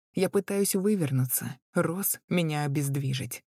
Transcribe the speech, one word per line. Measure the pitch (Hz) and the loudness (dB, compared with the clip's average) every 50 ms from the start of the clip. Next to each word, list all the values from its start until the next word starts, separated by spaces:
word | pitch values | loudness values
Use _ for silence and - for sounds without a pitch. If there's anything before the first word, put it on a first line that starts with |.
| _ _ - | _ _ -2
Я | 175 190 180 | 0 0 2
пытаюсь | - 202 190 - 202 196 202 - - | 2 0 0 0 0 0 0 2 2
вывернуться. | 196 185 208 214 190 160 131 135 127 131 127 - - 117 120 - - _ _ - | 2 2 2 2 2 2 2 2 0 0 0 -2 -4 -4 -6 -10 -12 _ _ 0
Росс | 175 165 160 165 190 196 - - - _ - | 0 0 0 0 -4 -4 -4 -4 -6 _ -2
меня | 175 175 170 156 151 147 147 | 0 0 2 2 0 0 0
обездвижить. | 143 139 151 143 139 139 139 143 135 131 131 131 123 - - - _ _ | 0 0 0 0 0 -2 -2 -2 -2 -2 -4 -4 -6 -10 -12 -16 _ _